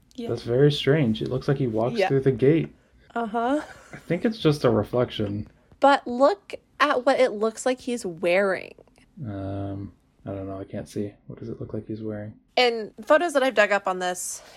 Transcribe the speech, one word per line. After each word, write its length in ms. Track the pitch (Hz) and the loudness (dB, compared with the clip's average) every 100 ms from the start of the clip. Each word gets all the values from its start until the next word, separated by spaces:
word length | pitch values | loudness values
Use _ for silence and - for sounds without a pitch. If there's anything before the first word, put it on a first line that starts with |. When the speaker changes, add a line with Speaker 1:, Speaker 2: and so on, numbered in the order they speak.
| _ - | _ -10
Speaker 1:
Yeah. 120 | 117 | -6
Speaker 2:
That's 120 | 117 | -6
very 300 | 117 123 147 | -2 4 4
strange. 480 | 147 135 160 117 110 | 4 2 2 2 0
It 60 | 135 | -4
looks 200 | 131 - | -4 -2
like 100 | 139 | -2
he 80 | 127 | -2
walks 320 | 107 120 233 | -2 -2 0
Speaker 1:
Yeah. 100 | 185 | 0
Speaker 2:
through 120 | 135 | 2
the 120 | 135 | 2
gate. 420 | 117 127 160 147 - _ _ - | 4 4 4 0 -8 _ _ -10
Speaker 1:
Uh-huh. 460 | 233 226 226 233 302 - - - | -6 -4 -2 0 -2 -4 -14 -20
Speaker 2:
I 40 | - | -14
think 280 | - 165 | -4 -2
it's 140 | 233 220 | 0 2
just 260 | 156 147 | 2 2
a 60 | 127 | 2
reflection. 760 | 110 104 123 120 - 101 104 - _ _ _ | 2 0 0 -2 -2 -4 -4 -8 _ _ _
Speaker 1:
But 260 | 269 277 247 | 4 4 0
look 480 | 240 285 403 - - _ - | 2 2 2 -6 -18 _ 0
at 240 | 285 254 | 0 2
what 160 | 262 240 | 2 4
it 120 | 254 | 2
looks 340 | 208 220 214 220 | 2 -2 -2 -4
like 120 | - | -4
he's 260 | - 240 185 | -4 -6 -6
wearing. 680 | 165 175 180 202 180 - - _ _ _ - 113 | -2 2 2 2 -2 -6 -18 _ _ _ -12 -8
Speaker 2:
Um, 680 | 98 95 98 98 98 95 - _ _ 110 | -6 -6 -6 -6 -8 -10 -14 _ _ -10
I 40 | |
don't 160 | 98 95 | -10 -8
know. 120 | 95 | -10
I 60 | |
can't 240 | 98 107 - | -10 -10 -8
see. 240 | - 104 - - | -8 -8 -10 -18
What 120 | 120 | -14
does 100 | 113 | -12
it 100 | - | -12
look 140 | 113 | -10
like 120 | 110 110 | -10 -8
he's 140 | 110 | -10
wearing? 300 | 110 104 104 - _ - | -8 -8 -10 -16 _ 2
Speaker 1:
In 360 | 247 226 208 - | 2 0 -6 -6
photos 280 | 214 302 349 | 2 4 4
that 80 | 277 | 2
I've 120 | 262 | 2
dug 160 | 214 208 | 4 4
up 140 | 202 196 | 2 0
on 120 | 185 | -2
this, 420 | 180 180 - - - | -2 -4 -8 -12 -16